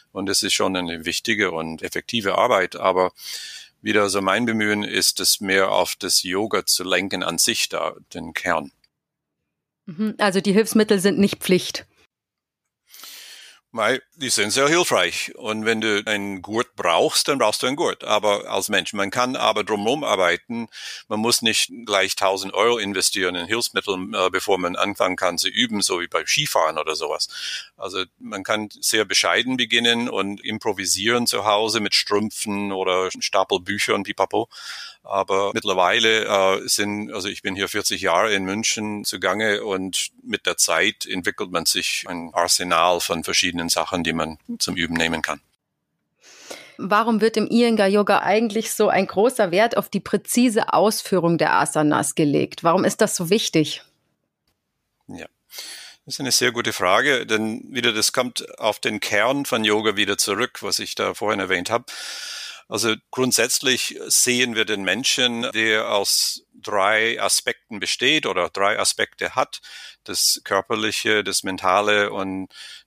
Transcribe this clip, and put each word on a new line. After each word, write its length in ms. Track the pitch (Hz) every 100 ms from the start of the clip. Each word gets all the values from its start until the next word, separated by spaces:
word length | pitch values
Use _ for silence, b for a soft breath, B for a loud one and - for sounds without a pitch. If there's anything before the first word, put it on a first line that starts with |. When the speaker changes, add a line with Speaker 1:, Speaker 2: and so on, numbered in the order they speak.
| B
Speaker 1:
Und 160 | 98 98
es 140 | 95
ist 120 | 98
schon 220 | - 98 92
eine 280 | 85 82 82
wichtige 440 | - - 107 95
und 320 | 82 80 80
effektive 540 | 90 - - 117 98 90
Arbeit, 400 | 120 101 90 76
aber 360 | 90 92 92 - B B B B B B
wieder 300 | 107 104 101
so 100 | 98
mein 240 | 95 104
Bemühen 380 | 120 110 107 104
ist 380 | - 101 - -
es 200 | - -
mehr 300 | 98 95 95
auf 240 | - 87 -
das 260 | 92 -
Yoga 440 | 92 95 110 98 -
zu 180 | -
lenken 380 | 92 90 95 92
an 160 | 87 82
sich 320 | - - -
da, 240 | 80 80 - -
den 220 | 87 82
Kern. 380 | - 92 82 71 _ _ _ _ _ _ _ _ _ _ _ -
Speaker 2:
Mhm, 300 | 160 214 -
also 240 | 202 190
die 100 | 208
Hilfsmittel 460 | 196 214 226 220 202
sind 200 | 196 -
nicht 180 | 202 -
Pflicht. 500 | - 180 - - - _ _ _ _ _ _ _ _ _ _ B B B B B B B _
Speaker 1:
Mei, 280 | 113 107 127 - -
die 140 | 127
sind 200 | - 104
sehr 160 | 127 143
hilfreich. 680 | 170 175 110 87 - - -
Und 280 | 113 110
wenn 160 | 110 110
du 220 | 110 104
einen 380 | 107 104 101 98
Gurt 320 | 95 110 -
brauchst, 540 | - - 170 147 - -
dann 100 | 139
brauchst 240 | 107 -
du 60 | 127
einen 80 | 147
Gurt. 260 | 139 -
Aber 480 | 104 107 104 101 -
als 180 | 104 95
Mensch, 260 | 98 85
man 180 | 101 98
kann 240 | 123 123 131
aber 260 | 113 107
drumherum 400 | 98 104 107 151
arbeiten. 640 | 120 98 87 87 - 117 117 B B B B
Man 140 | 107
muss 200 | 117 117
nicht 300 | 113 104 - 104 113
gleich 300 | 101 95 -
tausend 360 | 98 95 95
Euro 260 | 95 113 120
investieren 580 | 101 95 - 104 92 87
in 100 | 85
Hilfsmittel, 640 | 113 - 98 - 92 98
äh, 160 | 104 92
bevor 300 | 92 - 92
man 160 | 87
anfangen 400 | 87 95 98 92
kann 240 | 92 92 87
zu 100 | 95
üben, 340 | 107 120 104
so 180 | - 90
wie 80 | 85
beim 180 | 85 82
Skifahren 520 | 147 151 - 80 78
oder 180 | 78 78
sowas. 320 | 76 78 - B B B B -
Also 260 | 98 95 92 _
man 240 | 120 104
kann 280 | 95 107 107 -
sehr 240 | - 110
bescheiden 520 | 98 92 95 95 123 127
beginnen 520 | 117 117 117 117 123
und 360 | 104 98 101
improvisieren 840 | 113 110 113 95 90 92 107 120 117
zu 160 | 120
Hause 340 | 104 104 110 110
mit 160 | 101
Strümpfen 800 | - - 104 107 - 110 101 101
oder 380 | 95 92 92 92 85
Stapel 400 | - 101 92 95
Bücher 340 | 92 101 -
und 80 | 104
pipapo. 460 | 98 101 95 104 117 B B B B B
Aber 500 | - 98 98 98 101
mittlerweile, 680 | 110 104 92 90 117 110 110 107
äh, 420 | 101 95 98 -
sind, 420 | - 104 104 107
also 180 | 107 98
ich 120 | 95
bin 140 | 101
hier 140 | 92 95
vierzig 340 | 110 - 90
Jahre 320 | 92 85 110
in 100 | 98
München 600 | 92 101 113 113 107 104
zugange 600 | 107 95 92 101 110 101
und 460 | 110 95 95 - - _
mit 220 | 127 104
der 140 | - 85
Zeit 480 | - 120 107 - -
entwickelt 440 | 95 92 - 92
man 140 | 87
sich 400 | 82 92 - - -
ein 280 | 85 85
Arsenal 640 | 85 87 - 90 85 87 87
von 240 | - 82
verschiedenen 460 | 80 87 92 87 85
Sachen, 340 | 85 82 90
die 80 | 82
man 260 | 82 80 78 - 233
zum 180 | - 90
Üben 180 | 82
nehmen 280 | 82 82 82
kann. 180 | 76 71 _ _ _ _ _ _ _ _ B B B B B B
Speaker 2:
Warum 460 | 190 208 226 214
wird 160 | 220 220
im 80 | -
Iyengar 420 | 233 240 220 196
Yoga 320 | 208 208 190
eigentlich 520 | - 214 226 214 214
so 160 | - 208
ein 180 | 190 190
großer 440 | 185 233 247 190
Wert 280 | 180 233 -
auf 100 | -
die 120 | 196
präzise 720 | - 202 - 240 247 208 -
Ausführung 640 | 156 202 214 - 185 170 165
der 160 | 151
Asanas 600 | 87 151 156 151 143 -
gelegt? 480 | - 147 147 143 -
Warum 220 | 165 180
ist 160 | 214 -
das 160 | 214 -
so 140 | 170
wichtig? 520 | 214 - 160 151 - - _ _ _ _ _ _ _ _ _ _ _ -
Speaker 1:
Ja, 180 | 85 80 _ _ B B B B B
das 100 | -
ist 60 | -
eine 120 | 135
sehr 200 | - 123
gute 220 | 117 117
Frage, 500 | - 90 104 139 127 -
denn 380 | 110 110 107 -
wieder, 220 | 120 120
das 200 | 107 -
kommt 460 | - 123 - - -
auf 220 | 110 101
den 200 | 113 104
Kern 460 | - 104 117 143 139
von 180 | 117
Yoga 320 | 107 104 110 98
wieder 220 | 98 101
zurück, 400 | - 101 127 -
was 160 | 101 95
ich 160 | 98
da 200 | - 98
vorhin 260 | 90 107 104
erwähnt 300 | 92 90 92
habe. 160 | 117 - B B B B B B B B
Also 280 | 110 113 110 _
grundsätzlich 880 | - 127 117 117 - 135 120 - - -
sehen 480 | - 123 123 123
wir 100 | 110
den 200 | 104 101
Menschen, 580 | 92 101 139 - 123 117 123
der 380 | 110 110 107 110
aus 540 | 104 98 - - - _
drei 640 | _ - 101 98 110 113 117
Aspekten 600 | 101 - - - - 101
besteht 460 | 92 - 127 156 120
oder 220 | 92 85
drei 300 | 98 98 107
Aspekte 560 | 101 - 107 - 90
hat, 260 | 127 - - - B B B
das 360 | - 92 - -
Körperliche, 800 | - 98 - 110 107 - 113 107
das 180 | 98 92
Mentale 680 | 98 92 92 95 104 104 101
und 340 | 104 95 95 92 B B B